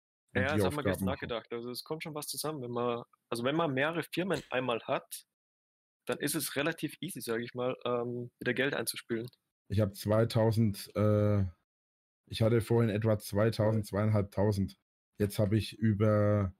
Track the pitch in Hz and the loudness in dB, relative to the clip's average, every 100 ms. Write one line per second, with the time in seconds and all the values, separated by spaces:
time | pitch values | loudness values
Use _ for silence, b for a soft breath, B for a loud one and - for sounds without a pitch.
0 | _ _ _ 123 131 107 95 - 98 90 | _ _ _ -2 0 2 0 0 -2 -2
1 | 95 143 - 113 - 120 120 120 - 160 | -2 -4 -6 -8 -6 -8 -8 -10 -8 -8
2 | 165 151 143 139 147 156 123 120 120 117 | -8 -8 -8 -6 -6 -6 -6 -2 -2 -4
3 | - _ _ 117 123 156 170 131 151 170 | -8 _ _ -2 0 2 0 2 0 -2
4 | - - 190 143 - 127 127 113 - 151 | -4 -4 -2 -2 -2 -2 0 -2 -2 -4
5 | - - - _ _ _ _ _ _ _ | -4 -16 -18 _ _ _ _ _ _ _
6 | - 120 143 156 135 135 156 156 151 - | -8 -4 -2 -2 -2 -2 -2 -2 -6 -6
7 | 139 131 117 113 120 123 127 - 120 123 | -10 -8 -4 -4 -4 -4 -4 -4 -4 -2
8 | 123 123 120 - 127 117 139 - 117 - | -4 -6 -10 -6 -4 0 0 -2 -4 -8
9 | - 113 120 - _ _ - 104 101 - | -6 -6 -6 -14 _ _ -4 0 0 -2
10 | 104 110 113 117 113 107 113 101 - - | 0 2 2 2 2 4 2 0 -6 0
11 | 107 104 104 104 95 - _ _ _ _ | 4 4 4 2 0 -6 _ _ _ _
12 | _ _ _ 104 113 117 107 117 117 104 | _ _ _ 0 4 4 4 4 4 2
13 | 110 104 - 101 113 107 107 110 104 95 | 2 0 0 0 2 2 2 0 0 0
14 | 107 107 98 - 104 101 95 - _ _ | 2 2 0 0 2 2 -2 -6 _ _
15 | _ - 104 - 101 107 - - 113 101 | _ -2 0 2 2 2 0 0 0 4
16 | 110 104 104 104 95 | 4 4 4 4 2